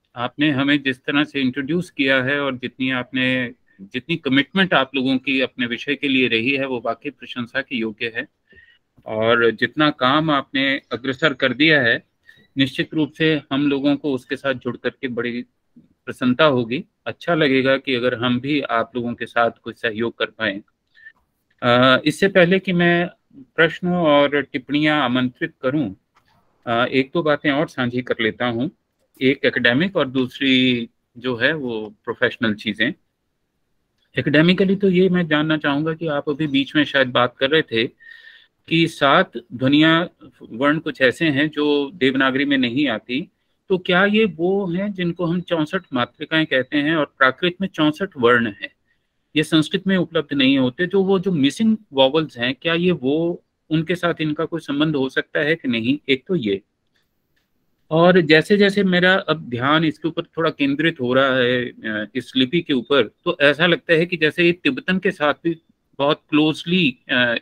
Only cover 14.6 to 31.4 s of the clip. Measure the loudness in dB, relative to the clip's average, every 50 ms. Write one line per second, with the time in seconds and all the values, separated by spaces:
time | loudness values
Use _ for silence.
14.6 | -6 -8 -8 -6 -6 -8 -8 _ -8 -8 -6 -6 -6 -6 -6 -8 -10 -12 _ _
15.6 | _ _ _ -20 -20 _ _ _ _ -16 -8 -4 0 0 2 4 4 4 4 2
16.6 | 0 -2 -4 -6 -8 _ _ _ -12 -12 -12 -8 -4 -2 0 2 2 2 2 2
17.6 | 2 2 0 0 0 -2 -4 -2 -2 -2 -2 -2 -2 -2 -2 -2 -2 -2 -2 -2
18.6 | -2 -2 -2 -2 -2 -4 -4 -6 -6 -6 -6 -8 -10 -6 -2 0 0 0 -2 _
19.6 | -10 -14 -10 -6 -6 -6 -4 -4 -4 -4 -4 -4 -6 -6 -6 -4 -4 -4 -4 -6
20.6 | -10 _ _ _ _ _ _ _ -20 -20 -20 _ _ _ _ _ _ _ _ _
21.6 | 0 2 4 4 6 6 4 4 2 0 -2 0 0 2 4 4 4 4 4 2
22.6 | 0 0 0 2 2 2 2 2 0 -2 -6 _ _ _ _ -20 -20 -6 _ 2
23.6 | 2 2 0 -2 -4 -2 -2 0 2 4 4 4 4 2 2 -2 -2 -4 -6 -10
24.6 | -6 -2 -2 0 2 2 2 0 0 0 0 0 0 -2 -4 -6 -8 -8 -6 _
25.6 | -4 -2 -2 -2 -2 -4 -6 -10 _ _ _ _ _ _ _ _ _ _ _ _
26.6 | -6 -4 -2 0 0 0 -2 -2 -4 -4 -4 -4 -2 0 -2 -2 -2 -2 -2 -2
27.6 | -2 -4 -4 -4 -4 -4 -4 -4 -6 -6 -4 -4 -2 -4 -4 -2 -4 -4 -2 -2
28.6 | -4 -6 -8 _ _ _ _ _ _ _ _ -2 0 0 0 0 0 -2 0 0
29.6 | 2 2 2 2 0 0 0 -2 -2 -2 -2 -4 -4 -4 -4 -4 0 0 2 2
30.6 | 2 2 0 -2 -4 -8 _ _ _ _ _ -10 -6 -6 -4 0